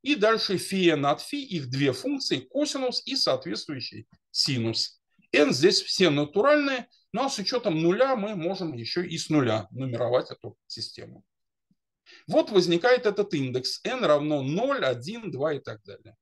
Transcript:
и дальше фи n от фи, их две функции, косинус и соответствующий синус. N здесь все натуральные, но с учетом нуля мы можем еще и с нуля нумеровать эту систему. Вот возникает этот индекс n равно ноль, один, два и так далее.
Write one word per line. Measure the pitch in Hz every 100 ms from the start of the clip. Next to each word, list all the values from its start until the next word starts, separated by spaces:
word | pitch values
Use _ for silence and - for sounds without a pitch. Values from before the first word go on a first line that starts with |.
и | 262 285
дальше | 208 220 - 185
фи | - 196 175
n | 156 139
от | 147
фи, | - 285
их | 269 175 131
две | 131 139
функции, | 127 269 285 - 175
косинус | - 262 294 277 254 233 -
и | 269
соответствующий | - 131 170 202 - 135 - - - _ _
синус. | - - 131 113 113 - _ _ _ _
N | - 269
здесь | 131 165 202
все | - - 180
натуральные, | 143 147 196 269 302 277 262 240 _ _
но | 214 269
с | -
учетом | 190 254 220 160
нуля | 165 202 269 254
мы | 202 208
можем | 165 185 170
еще | 123 113 - 180
и | 160
с | -
нуля | 151 120 110 107
нумеровать | 120 131 117 117 127 -
эту | - 104 - _
систему. | - 113 - 113 123 _ _ _ _ _ _ _ _ _ - -
Вот | 196 -
возникает | 208 165 170 240 254 214
этот | 196 202
индекс | 156 131 123 123 -
n | 202 254
равно | 208 147 151 151
ноль, | 131 165 254 269
один, | 147 123 131 233 214
два | 127 151
и | 143
так | - 107
далее. | - 95 92 101